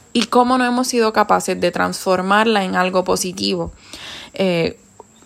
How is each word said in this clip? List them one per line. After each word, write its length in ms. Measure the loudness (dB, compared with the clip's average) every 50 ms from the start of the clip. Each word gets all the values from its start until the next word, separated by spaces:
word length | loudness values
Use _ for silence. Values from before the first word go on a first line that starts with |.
| -20 _
Y 160 | -2 -2 -2 2
cómo 300 | 4 4 4 4 4 2
no 80 | 2
hemos 220 | 2 0 0 -2 0
sido 240 | 0 2 2 2
capaces 480 | 2 2 2 2 2 0 2 -2 -4 0
de 120 | 0 -2
transformarla 920 | 0 0 -2 -2 -2 -4 -2 0 0 0 2 2 2 2 4 2 2 0 0
en 140 | 0 0 0
algo 260 | 0 2 0 0 0
positivo. 680 | 0 0 -2 -2 -6 -6 -4 -4 -4 -2 -2 -4 -8 -10 -14 -20 -20 -20 -18 -16 -16 -16 -16 -18 -16 -6
Eh, 460 | -2 0 0 2 2 0 -2 -4 -8 -18 -20 _ -20 -20 _ _ -20 -20